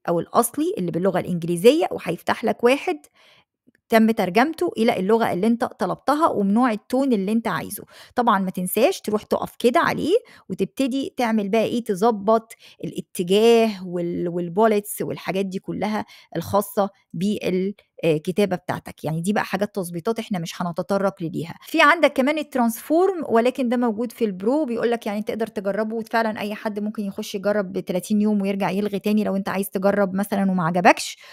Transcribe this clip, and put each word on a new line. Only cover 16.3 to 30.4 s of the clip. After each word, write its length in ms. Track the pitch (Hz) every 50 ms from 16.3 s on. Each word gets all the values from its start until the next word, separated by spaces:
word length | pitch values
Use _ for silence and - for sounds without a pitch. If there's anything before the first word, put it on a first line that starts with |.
| -
الخاصة 540 | 170 165 - - 202 208 - - 214 196 202 - _ _ _ -
بال-، 600 | 165 185 208 208 - - 175 180 185 185 196 208 - _ _ _ - -
آه، 140 | 165 151
كتابة 380 | 156 - 185 165 - 202 190 180
بتاعتك. 480 | 170 - - 117 - - - - - -
يعني 180 | 147 160 165
دي 120 | 170 202 208
بقى 120 | 233 -
حاجات 300 | - - 190 208 - -
تظبيطات 440 | 208 175 175 170 170 - 226 226 226
إحنا 200 | 220 - 214 175
مش 220 | 165 - - -
هنتطرق 600 | 180 175 170 - 180 - 202 196 196 196 196 - 170
ليها. 320 | 156 - - 156 170 - -
في 160 | - - - 320
عندك 320 | 311 294 330 349 294 269 -
كمان 240 | 277 254 285 311
الترانسفورم، 840 | 311 294 294 - 254 233 233 226 - - - 302 339 370 392 381 339 269 -
ولكن 400 | 226 226 233 254 254 - 262 226
ده 80 | 254
موجود 340 | 247 247 233 208 208 247 226
في 140 | - - 233
البرو، 400 | 214 185 180 196 226 269 311 311
بيقول 260 | 233 233 233 - 240
لك 140 | 233 226 -
يعني 160 | 220 202 214
تقدر 260 | 208 - - 220 220
تجربه، 480 | 214 - 214 190 202 190 208 220 214 226
وفعلًا 440 | 226 220 - - 226 226 220 214 -
أي 160 | 208 208 208
حد 240 | 208 - 226 202 208
ممكن 240 | 208 214 220 220 202
يخش 320 | 196 - - 214 - -
يجرب 380 | 202 185 202 208 214 190 180 190
بتلاتين 480 | 185 - - 180 180 180 - 214 208
يوم 200 | 208 214 214 208
ويرجع 280 | 196 196 202 196 196 165
يلغي 300 | 185 196 208 202 202 190
تاني 240 | - 208 214 214 208
لو 120 | 190 190
أنت 140 | 196 196 185
عايز 200 | 180 196 196 -
تجرب 440 | - 190 185 202 202 202 202 190 190
مثلًا 380 | 190 202 - 196 196